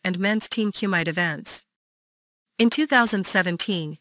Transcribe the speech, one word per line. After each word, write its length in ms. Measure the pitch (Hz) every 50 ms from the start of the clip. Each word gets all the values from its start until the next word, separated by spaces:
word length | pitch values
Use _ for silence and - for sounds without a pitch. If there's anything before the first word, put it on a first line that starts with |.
| -
and 140 | 185 185 175
men's 300 | 196 202 214 220 - -
team 220 | - 226 214 208
Kumite 380 | - - 220 196 190 170 165 165
events. 560 | 156 175 175 165 151 143 - - - - - _ _ _ _ _ _ _ _ _ _ _ _ _ _ _ _ _ _ -
In 100 | 226 233
two 160 | - 294 311
thousand 400 | 294 277 247 233 226 - 196 185
seventeen, 720 | - - 196 180 180 170 170 - - 196 175 160 151 156 -